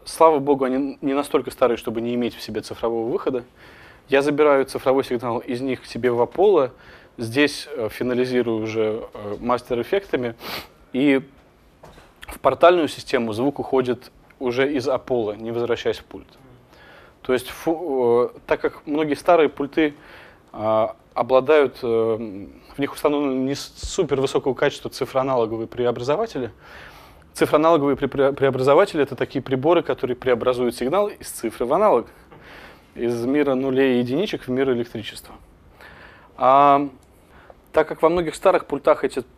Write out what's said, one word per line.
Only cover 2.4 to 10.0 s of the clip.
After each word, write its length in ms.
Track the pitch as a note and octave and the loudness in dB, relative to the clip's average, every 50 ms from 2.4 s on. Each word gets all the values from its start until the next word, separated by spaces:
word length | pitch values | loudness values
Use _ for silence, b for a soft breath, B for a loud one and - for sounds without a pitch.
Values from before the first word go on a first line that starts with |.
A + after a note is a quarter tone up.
себе 200 | - - A2 G#2+ | -12 -10 -8 -8
цифрового 480 | - - G#2 - - A#2 A#2 A2+ A2+ A#2+ | -8 -10 -10 -6 -4 -4 -4 -4 -4 -4
выхода. 340 | E3 G3+ - D#3 C3 A#2+ A#2 - B B B B B B B B B B B | -4 -4 -4 -4 -4 -4 -8 -10 B B B B B B B B B B B
Я 140 | - C3+ C#3 | 0 2 2
забираю 440 | C#3 D3+ D3 C#3+ D3+ D3 C#3 C3+ C3 | 2 2 2 4 4 4 4 4 2
цифровой 380 | - - B2 - C3+ C3 C#3 B2+ | -2 -6 -2 0 2 2 2 0
сигнал 360 | - B2 A#2 B2+ A#2+ A2+ B2+ | 0 -4 -4 -4 -4 -6 -6
из 220 | - - A#2+ B2 | -6 -6 -6 -6
них 200 | C3+ C3+ B2+ - | -4 -6 -6 -8
к 40 | - | -10
себе 260 | - - A#2 A#2+ B2 | -12 -8 -2 -2 0
в 100 | A#2+ A#2 | 2 2
Apollo. 500 | A#2+ A#2 - E3 F#3+ G#3+ F#3+ D3+ C3 B2 - B B B B B B B B | 0 0 2 2 4 4 4 4 2 0 -4 B B B B B B B B
Здесь, 500 | - A#2 A2+ A2+ C#3+ D3 - - - - D3 D3 | -10 -10 -4 2 2 2 2 0 -4 -12 -10 -8
э, 140 | B2+ A2 G#2+ | -6 -6 -6
финализирую 720 | - - B2 B2 B2 B2 B2+ B2+ B2+ B2 A#2 A#2 A2+ G#2+ | -4 -4 -4 -2 0 0 0 0 0 0 0 0 -2 -2
уже, 420 | A2 A2 G#2+ A2 A2 G#2+ G#2+ A#2 - - - | -4 -4 -2 -2 -2 -2 -2 -4 -8 -12 -14
э, 240 | A#2 G#2 G2+ G#2 F2+ | -12 -10 -10 -10 -6
мастер-эффектами. 960 | G#2 A#2+ B2 A#2+ - - B2+ A#2+ A#2+ - F#3+ G3+ | -2 -2 -2 -2 -2 -4 -4 -4 -2 -2 -2 -2